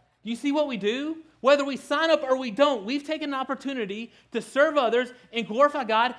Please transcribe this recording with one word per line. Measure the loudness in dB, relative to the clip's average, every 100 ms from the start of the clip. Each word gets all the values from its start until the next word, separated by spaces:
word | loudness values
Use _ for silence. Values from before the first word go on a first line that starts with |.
| _ _
do | -8
you | -4
see | 0
what | 0 0
we | -2
do? | -2 -2 -4 -8 -12 _
Whether | 4 4 4
we | -6
sign | -4 0 2
up | 2
or | 2 -2
we | 0
don't, | 2 2 2 -4
we've | -6
taken | -6 -6 -6
an |
opportunity | -6 -6 -6 -6 -6 -6 -8 -12 _ _
to | -8
serve | -2 2 2 4
others | 2 2 -2 -8 _
and | -8 -4
glorify | 4 4 2 0
God, | 2 0